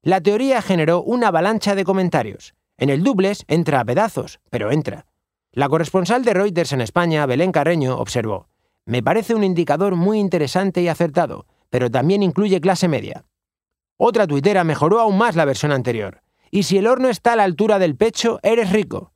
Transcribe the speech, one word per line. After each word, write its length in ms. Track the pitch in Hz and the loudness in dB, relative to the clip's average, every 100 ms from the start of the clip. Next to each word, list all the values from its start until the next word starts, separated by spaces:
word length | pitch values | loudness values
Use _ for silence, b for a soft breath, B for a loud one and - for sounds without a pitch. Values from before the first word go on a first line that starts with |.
La 180 | - 190 | 0 0
teoría 400 | 180 208 269 247 | 2 0 0 0
generó 400 | - 185 156 170 | 0 0 2 0
una 280 | - 247 226 | 0 0 2
avalancha 440 | 170 180 220 - | 2 0 0 -2
de 100 | 196 | -2
comentarios. 680 | 185 190 180 156 107 - - _ _ _ | 0 0 0 0 -4 -10 -20 _ _ _
"En 140 | 135 | -2
el 100 | 139 | 0
dúplex 420 | 202 214 190 208 - | 0 2 0 -2 -2
entra 320 | 190 160 143 | -2 0 0
a 60 | 110 | 0
pedazos, 540 | 135 214 - - - _ | 0 0 -4 -10 -14 _
pero 200 | 120 107 | -6 -2
entra". 360 | 147 131 - _ _ _ _ _ | -2 -4 -10 _ _ _ _ _
La 160 | - 139 | -4 -2
corresponsal 560 | 160 165 185 180 240 | 0 0 -2 0 0
de 120 | 240 185 | 0 0
Reuters 380 | 208 170 165 | 0 -2 -2
en 80 | 139 | -2
España, 440 | 110 - 175 156 143 | -2 0 2 0 0
Belén 260 | 127 185 | 0 0
Carreño, 460 | 165 147 170 131 127 | 0 0 0 0 -2
observó: 520 | - 123 110 95 - _ _ _ - | -4 -4 -4 -6 -10 _ _ _ -6
"Me 160 | 120 | -2
parece 320 | 123 190 220 | 0 0 0
un 100 | 226 | 0
indicador 520 | 202 175 160 147 202 180 | 0 0 0 0 0 0
muy 240 | 180 214 | 0 0
interesante 640 | 196 175 143 180 196 180 | 0 0 -2 -2 -2 0
y 60 | 175 | -2
acertado, 580 | 151 170 143 151 87 - _ _ | 0 -2 0 -2 -6 -18 _ _
pero 180 | 127 123 | -2 0
también 320 | 123 139 202 | 0 2 2
incluye 400 | 190 175 208 185 | 2 0 0 2
clase 260 | 160 180 180 | 2 2 0
media". 380 | 139 - - _ _ _ _ _ _ _ _ | -2 -6 -14 _ _ _ _ _ _ _ _
Otra 280 | 220 220 190 | 0 2 0
tuitera 360 | 143 151 202 | 2 2 2
mejoró 360 | 165 147 151 214 | 0 2 2 4
aún 180 | 226 190 | 2 2
más 180 | 233 165 | 2 2
la 80 | |
versión 280 | 147 131 151 | 0 0 0
anterior: 500 | 139 123 113 101 - _ _ _ | 0 -2 -4 -6 -12 _ _ _
"Y 120 | 196 | -2
si 140 | 190 190 | 0 2
el 80 | 214 | 2
horno 240 | 254 254 | 2 0
está 240 | 214 240 | 0 0
a 20 | 233 | 2
la 100 | 196 | 0
altura 340 | 160 214 208 | 2 2 2
del 160 | 180 135 | 2 2
pecho, 440 | 226 - 233 - | 0 0 -2 0
eres 280 | 196 226 208 | 0 2 2
rico". 400 | 202 202 - 190 | 0 0 -8 -12